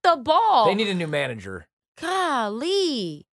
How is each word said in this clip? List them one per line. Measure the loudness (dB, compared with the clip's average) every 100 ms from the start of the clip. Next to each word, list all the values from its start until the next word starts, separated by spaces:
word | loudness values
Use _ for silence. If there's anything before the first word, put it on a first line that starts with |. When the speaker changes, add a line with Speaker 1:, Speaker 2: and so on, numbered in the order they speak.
Speaker 1:
the | 2 0
ball. | 2 2 4 4 4
Speaker 2:
They | 2
need | 0
a | -2
new | -2
manager. | -2 -2 -6 -10 -12 -14 _ _ -10
Speaker 1:
Golly. | -4 -2 0 0 -2 -4 -2 0 0 -2 -4 -8 -16